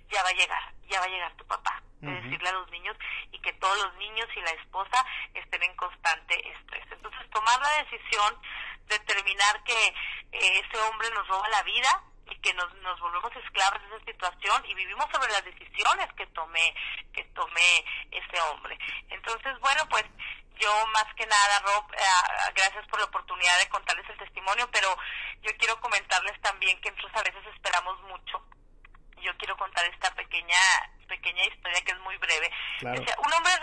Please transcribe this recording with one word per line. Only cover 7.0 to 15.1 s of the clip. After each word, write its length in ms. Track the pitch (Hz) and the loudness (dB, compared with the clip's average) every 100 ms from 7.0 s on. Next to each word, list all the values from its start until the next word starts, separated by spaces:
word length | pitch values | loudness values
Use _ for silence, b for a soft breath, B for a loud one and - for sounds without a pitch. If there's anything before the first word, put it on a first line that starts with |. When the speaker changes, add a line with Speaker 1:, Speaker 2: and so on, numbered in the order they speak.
| 220 - - | -14 -14 -6
Speaker 1:
tomar 300 | 220 220 254 | 0 4 6
la 240 | 285 302 | 4 2
decisión, 540 | 277 226 - 220 208 214 B B B B - | 0 -8 -2 2 2 0 B B B B -4
determinar 760 | 214 - 202 196 196 202 214 | -2 0 0 0 4 4 4
que, 220 | - 226 202 B B B - | 0 2 2 B B B -10
eh, 300 | - 196 190 | 0 4 4
ese 160 | 196 226 | 0 0
hombre 280 | 220 220 220 | 0 0 -2
nos 160 | 220 190 | -2 0
roba 200 | 190 214 | 0 2
la 140 | 214 | 0
vida 420 | 180 220 254 370 - - - | 0 2 4 2 -2 -20 -18
y 60 | - | -4
que 140 | 196 | -2
nos, 180 | 180 185 - | -2 -4 -6
nos 220 | 185 180 | -8 -6
volvemos 340 | 175 175 220 254 | -4 -4 -6 -10
esclavos 440 | 226 196 190 202 | -6 2 2 2
de 140 | 196 214 | -6 -14
esa 80 | |
situación 600 | - - 180 - 202 247 - | -12 -6 -6 -2 2 2 0
y 80 | |
vivimos 320 | 196 185 214 294 | -6 -6 -4 -2